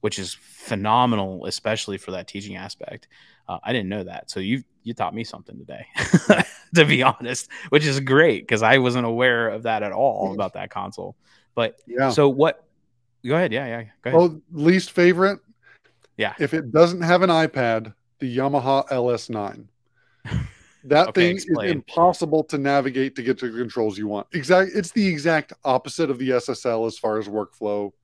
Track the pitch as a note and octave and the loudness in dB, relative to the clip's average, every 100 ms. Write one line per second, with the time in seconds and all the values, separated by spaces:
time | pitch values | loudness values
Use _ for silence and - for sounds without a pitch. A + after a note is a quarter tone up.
0 | A2 - F2+ - _ - - G#2+ G#2 A#2 | -4 -6 -10 -12 _ -20 -8 -4 2 2
1 | B2 A2 F#2+ F#2 - - A2 A2 - G2 | 4 2 -2 -6 -8 -6 -4 -4 -4 -10
2 | - F#2 F#2+ G2+ G2+ F2+ C#3 - - - | -8 -12 -10 -14 -12 -14 -14 -16 -16 -16
3 | _ _ _ _ - F2+ - B2 F#2+ G2+ | _ _ _ _ -12 -10 -4 -4 -4 -8
4 | F#2 F2 - - F#2+ C3 - _ A2+ A#2 | -8 -12 -12 -8 -4 -4 -6 _ -14 -4
5 | F#2 G2+ A2 - - - - - - - | -4 -4 -10 -14 -20 -20 -18 -18 -12 -6
6 | - F#3 - F3 - - _ E3+ D3 C3+ | 4 4 4 -4 -4 -8 _ 2 4 4
7 | B2+ - A#2+ B2+ - - - D3+ D3+ C3+ | 2 0 -6 -8 -10 -16 2 2 2 -2
8 | C3+ C3+ E3 G#2+ - A2 A2 C3 B2+ B2 | 2 4 4 0 -2 0 4 4 4 0
9 | A#2 A#2 B2+ A#2 A#2 G#2+ A2+ A2 G#2 F#2 | -2 0 2 2 -2 -4 -4 -4 -4 0
10 | C3+ G#2 F#2+ G2 F#2+ F#2+ F#2+ G2+ F#2+ G2 | 0 0 -4 -4 -6 -6 -12 -10 -10 -10
11 | F#2+ - _ _ _ - A2+ - - A#2+ | -14 -14 _ _ _ -4 -4 -4 -10 -2
12 | C3+ B2 C#3+ C3 D#3 - _ _ _ _ | 0 4 4 6 2 0 _ _ _ _
13 | _ _ A#2+ D#3 F3+ A2+ C3+ A#2 A2+ _ | _ _ -2 0 0 -2 -6 -8 -12 _
14 | A#2+ D#3+ F3 D#3 _ D#3+ D3+ F#3 F3+ - | 2 4 4 0 _ 0 4 4 2 4
15 | F3 F3 F#3+ G3 _ _ _ _ _ _ | 4 6 2 0 _ _ _ _ _ _
16 | _ - G#2 - C#3+ D#3+ C3+ D3+ E3+ F3+ | _ -6 -6 -2 -2 -2 0 4 4 4
17 | E3+ F3 F#3 E3 D#3+ - A#2+ A2+ A2+ - | 2 4 4 4 2 0 0 0 -4 -18
18 | _ _ C3 A#2+ C#3 C#3 B2+ C3+ C#3 C3 | _ _ -4 0 0 0 2 2 2 0
19 | B2 A#2 - G#2+ G2+ - - _ _ _ | 0 -2 -4 -8 -8 -10 -20 _ _ _
20 | _ _ - - - - _ _ C3 D3 | _ _ -6 -4 -4 -12 _ _ 0 4
21 | F3+ - F3 F#3+ F3+ D3+ G3+ D#3 - - | 4 4 2 2 -2 -2 0 -4 -4 4
22 | F3 F3 D#3+ D#3 D3+ D3 C#3 C#3 C3+ C3 | 4 4 0 0 0 -2 0 0 0 -2
23 | C3+ C3+ A#2+ C3 B2+ A2+ A#2+ A#2+ A2 G2+ | -4 -2 -4 -2 -4 -6 -6 -2 -4 -2
24 | G#2+ G#2 - F3 C3+ F3+ F#3+ G#3 F3 - | -6 -6 -6 -8 2 4 4 0 -2 0
25 | G3 D#3+ D3+ D#3+ - - C#3+ B2+ C#3 - | 0 0 0 0 -2 -8 0 0 -2 -4
26 | D#3 B2+ C3 B2+ - B2 B2 A2+ A2+ A2 | -2 -2 0 0 -2 -6 -2 -2 -2 -4
27 | A2+ G#2+ G#2 G#2+ G2+ _ G#2+ G#2 G2+ _ | -4 -4 -4 -6 -6 _ -6 -4 -6 _